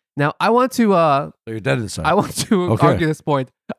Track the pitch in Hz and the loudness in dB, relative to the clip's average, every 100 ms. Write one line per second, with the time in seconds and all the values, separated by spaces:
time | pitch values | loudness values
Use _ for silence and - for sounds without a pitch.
0 | _ - 143 - 185 240 254 - 220 180 | _ -4 -2 0 0 2 2 2 2 4
1 | 160 139 156 - - 110 113 135 104 - | 4 2 -2 -12 -12 -6 -2 -2 -4 -4
2 | 113 185 - - - 196 175 110 170 - | 0 0 0 -6 0 0 2 2 2 2
3 | 156 151 - 143 127 _ - | -2 -4 -4 -4 -4 _ -14